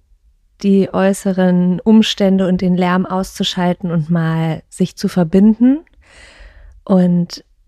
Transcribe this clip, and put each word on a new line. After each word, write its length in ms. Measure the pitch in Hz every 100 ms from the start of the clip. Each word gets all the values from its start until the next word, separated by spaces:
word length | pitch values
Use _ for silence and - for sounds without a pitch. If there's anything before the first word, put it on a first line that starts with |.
| _ _ _ _ _ _
die 300 | 202 196 180
äußeren 880 | 185 190 196 196 185 185 180 180 180
Umstände 680 | - 220 214 - 196 190 185
und 140 | 180
den 160 | 185 180
Lärm 300 | 180 180 190
auszuschalten 840 | 185 190 - 196 - 180 175 180
und 200 | 165 156
mal 520 | 170 160 160 160 156 -
sich 280 | - 185 -
zu 120 | 202
verbinden. 680 | - 165 190 214 214 247 294 349 _ _ - - - - - - -
Und 600 | - 185 180 175 175 - _ _